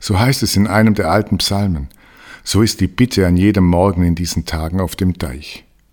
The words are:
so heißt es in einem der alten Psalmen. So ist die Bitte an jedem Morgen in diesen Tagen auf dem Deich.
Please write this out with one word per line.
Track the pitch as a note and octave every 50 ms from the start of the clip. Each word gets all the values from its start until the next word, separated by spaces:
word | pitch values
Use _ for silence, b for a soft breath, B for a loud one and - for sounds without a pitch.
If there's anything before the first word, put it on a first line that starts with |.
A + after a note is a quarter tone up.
so | - - G#2 F#2+
heißt | A#2 C3 C3+ C3 A2+
es | G2 -
in | G2 G2+
einem | A2 F#2 G#2+ A2 A2 G#2
der | G2+ F#2+ D#2+
alten | F2 G#2+ G#2+ - G2+
Psalmen. | F2 - - G2+ G2+ G2+ G2 F2 D2+ C2+ - B B B B B B B B B B B
So | - - G2
ist | A2+ A2 - -
die | F#2+
Bitte | F2+ - - B2+ B2 - G2 F#2+
an | F2 F2
jedem | F2+ F#2+ G#2 G2+ G#2 F#2
Morgen | F2+ F2 F2 F#2 G2+ F#2 F2 F2+
in | F2 E2+
diesen | E2 F2 E2 - F2 D#2+
Tagen | - - D#2+ D#2+ D#2+ E2 F#2+
auf | F#2+ - -
dem | - G2 F2+ E2+
Deich. | - - C#2+ B1+ C#2+ C#2+ - - - - _ _ _ _ _